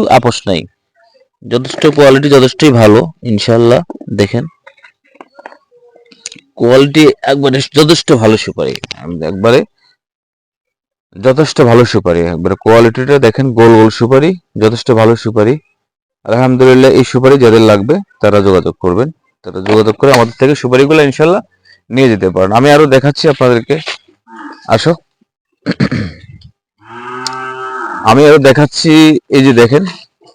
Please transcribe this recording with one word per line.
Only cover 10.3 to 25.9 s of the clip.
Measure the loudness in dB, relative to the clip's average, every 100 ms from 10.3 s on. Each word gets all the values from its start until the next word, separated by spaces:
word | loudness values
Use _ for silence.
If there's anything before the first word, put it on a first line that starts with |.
| _ _ _ _ _ _ _ _ -6
যথেষ্ট | -2 0 0 0
ভালো | 2 2
সুপারি, | 2 -2 -2 -2
একবারে | -4 -4 -6
কোয়ালিটিটা | -4 2 2 2 0 -2 0
দেখেন, | 0 0 -2
গোল | 2 4
গোল | 4 2
সুপারি, | 0 0 0 0 -4 _ -4
যথেষ্ট | -2 -2 -2
ভালো | 0 2 0
সুপারি। | -4 -2 -2 -2 _ _ _ _ _ _
আলহামদুলিল্লাহ, | -6 -2 0 2 4 4 4
এই | 2
সুপারি | 0 0 2 2
যাদের | 4 4
লাগবে, | 2 2 0 -4 -6 _
তারা | -2 0
যোগাযোগ | 2 0 -2 -4
করবেন, | -4 -2 -4 -8 _ _
তারা | -16 -10
যোগাযোগ | -2 0 0
করে | 0 2
আমাদের | 2 0 -4
থেকে | -4
সুপারিগুলো | -4 -2 0 2 2
ইনশাআল্লাহ | 0 0 -2 -2 -6 _ _ _ -8
নিয়ে | 0 0
যেতে | 0 -2
পারেন। | -2 0
আমি | 2 2
আরো | 4 4
দেখাচ্ছি | 2 0 -2 -2
আপনাদেরকে, | 0 0 0 -2 -6 -8 -16 _ _ _ -20 -20 -16 -6
আসো, | -4 -2 -4 _ _ _ _ _ _ -10 -4 -4